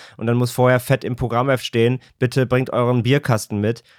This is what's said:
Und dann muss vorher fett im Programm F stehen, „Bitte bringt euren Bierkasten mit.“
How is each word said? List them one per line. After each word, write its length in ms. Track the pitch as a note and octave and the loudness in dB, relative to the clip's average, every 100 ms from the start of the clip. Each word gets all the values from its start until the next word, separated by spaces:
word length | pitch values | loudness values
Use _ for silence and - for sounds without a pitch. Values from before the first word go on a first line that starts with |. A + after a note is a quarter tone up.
| - - | -20 -6
Und 100 | A2+ | -2
dann 100 | A#2+ | 0
muss 140 | B2 | 0
vorher 280 | - B2+ B2+ | 2 2 2
fett 240 | - C3+ | 0 -2
im 120 | G#2 B2 | -2 -6
Programm 340 | A#2+ A#2 C3+ | -4 -2 0
F 140 | B2+ | -2
stehen, 380 | - A#2+ A#2 B2+ - _ | -2 0 2 0 -6 _
„Bitte 260 | B2 C3+ B2+ | -2 0 0
bringt 260 | B2+ B2+ | 0 0
euren 300 | A#2+ A#2+ B2 | 0 0 2
Bierkasten 600 | A#2 C#3 - A2 - G#2+ | 2 0 2 -2 -2 -2
mit.“ 220 | G#2 A#2 - | -2 -2 -10